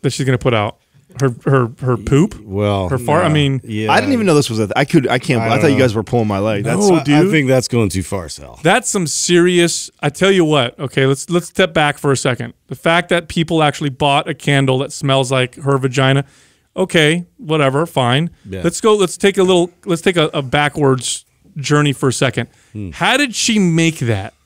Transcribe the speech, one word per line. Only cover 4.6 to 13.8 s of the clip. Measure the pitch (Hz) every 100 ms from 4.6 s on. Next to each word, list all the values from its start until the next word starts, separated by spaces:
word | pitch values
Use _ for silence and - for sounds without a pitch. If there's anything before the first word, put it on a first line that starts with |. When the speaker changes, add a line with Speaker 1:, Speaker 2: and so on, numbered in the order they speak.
| 104
Speaker 3:
th-, |
I | 117
could, | 143 165 123
I | 127
can't, | - 123
Speaker 2:
I | 113
Speaker 3:
I |
Speaker 2:
don't | 117
Speaker 3:
thought | 165
you |
Speaker 2:
know. | 139
Speaker 3:
guys | 131
were | 107
pulling | 104 120 107
my | 98
leg. | 104 104
That's | 117 180 208
Speaker 1:
No, | 165
Speaker 2:
I, |
I |
Speaker 1:
dude. | 139 147 185
Speaker 2:
think | 160 131
that's | 131 -
going | 120 104
too | 90
far, | 92 98 80
Sal. | - 69 58
Speaker 1:
That's | 160 220 -
some | 202 160
serious, | - - 175 175 180 170 - - _
I | 147
tell | - 185
you | 196
what, | 160 151 123 -
okay, | 147 - 135
let's, | 139 -
let's | 170 170
step | - 185
back | 160 147 143
for | 147
a | 135
second. | 143 120 120 - _
The |
fact | 131 170 170 175
that | 175 170
people | - 160 165
actually | 151 -